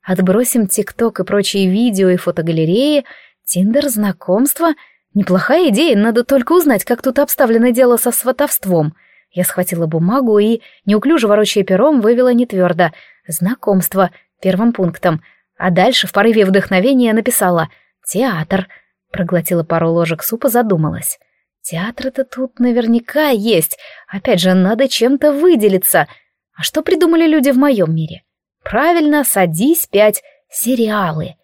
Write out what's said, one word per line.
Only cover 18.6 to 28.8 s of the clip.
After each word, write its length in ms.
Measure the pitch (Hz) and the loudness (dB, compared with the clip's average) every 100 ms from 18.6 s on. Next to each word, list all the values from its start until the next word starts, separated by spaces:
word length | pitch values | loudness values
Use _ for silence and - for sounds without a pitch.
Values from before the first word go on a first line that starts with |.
| 190 - _ _ _ | -4 -18 _ _ _
Проглотила 520 | - 170 180 170 175 | -6 -2 -2 -2 -4
пару 260 | 160 165 165 | -2 -2 0
ложек 320 | 170 165 160 | 0 -2 -4
супа, 260 | - 226 277 | -6 -4 0
задумалась. 680 | 233 220 175 156 - - - _ _ _ _ | 0 0 0 -2 -4 -10 -12 _ _ _ _
Театр-то 640 | - 165 202 240 262 262 | -12 -8 -8 -8 -8 -6
тут 340 | 262 - 254 - | -8 -6 -10 -2
наверняка 680 | 240 240 233 233 233 294 302 | 0 0 0 -2 -2 -2 0
есть. 500 | 226 220 185 160 - - - - | 0 0 0 -2 -8 -16 -20 -14
Опять 320 | 196 - 190 | -8 0 2
же, 140 | 185 | 2
надо 340 | 185 185 226 269 | 2 2 0 -2
чем-то 440 | - 233 277 302 | 0 0 2 2
выделиться. 760 | 285 359 294 208 190 - 175 143 - _ _ _ - | 4 2 4 2 2 0 0 -2 -8 _ _ _ -10
А 60 | |
что 200 | - 311 | -6 -4
придумали 440 | 311 359 330 330 330 | -2 0 2 2 2
люди 240 | 311 269 | 2 2
в 80 | 254 | 2
моём 360 | 285 233 160 | 2 2 0
мире? 280 | 160 160 - _ _ _ _ | -2 -6 -12 _ _ _ _
Правильно, 640 | - 214 | -6 -2